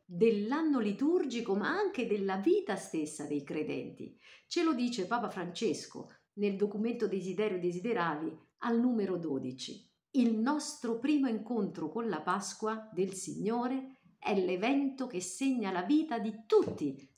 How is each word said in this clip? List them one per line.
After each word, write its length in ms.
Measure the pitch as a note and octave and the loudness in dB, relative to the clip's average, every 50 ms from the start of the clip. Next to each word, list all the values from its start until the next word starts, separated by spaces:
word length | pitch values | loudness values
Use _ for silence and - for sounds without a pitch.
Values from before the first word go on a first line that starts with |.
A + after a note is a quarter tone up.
| _ | _
dell'anno 720 | - F3 E3+ A3 A3+ G#3 G3+ G3+ A3 C4+ D#4 D#4+ D#4 C#4+ B3 | -10 0 4 4 6 6 4 2 0 0 2 2 2 2 2
liturgico, 760 | G#3+ G#3 G3+ - C4+ D#4 F4 F#4 E4+ C4 A3+ A#3 - F#3+ G3 | 2 0 0 0 2 2 4 2 2 0 -2 -4 -2 0 0
ma 140 | G3+ G3 - | 0 0 0
anche 360 | D#4+ G4 G#4+ F#4 - - A#3 | 0 0 0 0 0 -2 -2
della 320 | - G#3 G#3 G3 G3 F#3+ G3 | 0 0 0 0 0 -2 0
vita 380 | G3+ E4 F#4+ G#4 - - F#3+ | 4 4 4 4 4 0 -2
stessa 500 | - - - - D#3+ D3+ D3+ - - D3 | -4 -4 -4 -4 -4 -4 -4 -6 -8 -6
dei 160 | - D3 C#3+ | -4 -4 -4
credenti. 720 | C#3 - D#3 D#3 D3+ D3+ C#3 C3 - - C3+ - - - - - - - - - _ - | -4 -4 -4 -4 -2 -2 -4 -6 -6 -8 -10 -14 -16 -16 -16 -20 -20 -20 -20 -20 _ -6
Ce 140 | - E4+ | -2 0
lo 120 | E4 E4 D4 | 2 2 2
dice 340 | A#3+ B3 A#3+ - G#3 F3 F3 | 2 2 0 0 0 -2 0
Papa 220 | A#3 A#3 G3+ F#3+ | 0 0 0 -2
Francesco 840 | - G3 F3 F3 - - A3+ G3 C#3 - - - - - - - - - _ _ _ | -4 -4 -6 -6 -4 -2 0 0 0 0 -4 -10 -12 -14 -14 -16 -18 -20 _ _ _
nel 220 | G3+ G#3 G3+ G3 | -2 0 0 2
documento 520 | F#3+ G#3 G3+ G#3 G3+ A3 A#3 A#3 - A3 - | 2 0 0 0 0 -2 -2 0 0 0 0
Desiderio 500 | F#3+ F#3+ F3 F#3+ F3+ F3+ G#3+ G#3 F#3 F3+ | 0 -2 -2 -2 -2 0 0 0 0 0
Desideravi 800 | E3+ F3+ F3 F3+ F3+ A#3+ A3 F3+ E3+ E3 D#3 D3+ D#3+ D#3+ - - - _ _ - | 0 -2 -2 -2 -2 0 0 0 0 0 0 -2 -4 -6 -8 -10 -14 _ _ -6
al 200 | - A#3+ A#3 A3+ | -2 0 2 4
numero 380 | A#3+ B3+ A#3+ A3 G3+ F#3 F#3 E3+ | 4 4 2 2 0 0 0 -2
dodici. 720 | E3 D#3 C#3 C3 B2+ B2+ B2+ - - - - - - _ _ _ _ _ | -2 -2 -2 -2 -4 -6 -8 -8 -10 -12 -12 -14 -18 _ _ _ _ _
Il 260 | - C4+ A#3 A3+ A3+ G#3+ | 2 4 4 6 4 4
nostro 640 | A3+ C4+ D4+ D4 - - - - - A#3 A#3 A#3 | 2 2 2 0 -2 -6 -8 -6 -4 -4 -2 0
primo 280 | - D4 D4+ C#4+ C4+ B3 | 2 2 4 4 4 2
incontro 600 | A3+ G#3 - - B3 A3 G3 E3+ - F3+ E3 D#3 | 0 -2 -2 -2 -2 0 0 -2 -2 -4 -6 -4
con 200 | - A#3 A#3 A3+ | -4 -4 -2 -2
la 120 | F3 D3+ | -2 -2
Pasqua 680 | - F3+ F#3 G3+ G3 - - - A3 G#3+ A3 A3 - - - | 0 0 0 0 -2 -6 -8 -4 -4 -4 -4 -4 -8 -6 -2
del 200 | E3+ F#3+ F#3 - | -2 -2 -2 -2
Signore 880 | - - D#3 C#3+ D#3+ F3 G#3 A#3 A#3+ A#3+ C4 C4+ C4 - - - - _ _ _ _ | -6 -8 -8 -6 -4 -2 0 0 0 0 0 -2 -4 -6 -8 -14 -20 _ _ _ _
è 160 | - - G#3 | -4 0 2
l'evento 720 | G3 F3+ F3+ F3+ F3+ G#3 B3 C#4 C#4 C#4+ C4 C4 - B3+ - | 2 2 2 0 0 2 2 2 2 2 0 -2 -4 -6 -6
che 140 | F3 F3+ | -4 -6
segna 500 | F3+ - - - C4+ C4+ C4 A#3+ G#3 F#3+ | -6 -6 -6 -2 0 0 2 2 0 0
la 120 | F#3 F3+ F#3+ | 0 0 2
vita 360 | G3 D4 D#4 D#4+ - - A3 | 4 4 4 4 2 0 -2
di 240 | G3+ A3 G#3+ - - | -2 -4 -6 -6 0
tutti 640 | - G#4+ G#4 - - - - D3+ C#3 C3+ - - - _ | 4 6 6 6 4 0 -2 -4 -4 -4 -6 -12 -20 _